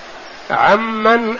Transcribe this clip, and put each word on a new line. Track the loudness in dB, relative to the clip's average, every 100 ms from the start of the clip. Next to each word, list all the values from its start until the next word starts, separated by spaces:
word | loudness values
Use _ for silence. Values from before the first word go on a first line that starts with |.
| -18 -18 -20 -16 -6
عمن | 2 4 4 0 0 2 2 0 0